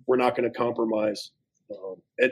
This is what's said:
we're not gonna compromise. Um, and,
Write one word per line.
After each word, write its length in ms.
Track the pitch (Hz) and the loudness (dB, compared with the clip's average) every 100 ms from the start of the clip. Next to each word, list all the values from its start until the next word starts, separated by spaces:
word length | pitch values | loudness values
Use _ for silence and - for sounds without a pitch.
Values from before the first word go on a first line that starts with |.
| - | 0
we're 100 | 127 | 2
not 180 | 123 123 | 2 2
gonna 160 | 123 | 0
compromise. 800 | - 120 113 113 107 107 101 - _ _ _ - | 0 -2 -2 -2 0 0 -2 -10 _ _ _ -18
Um, 320 | 101 95 92 _ - | -14 -12 -14 _ 0
and, 140 | 127 | 0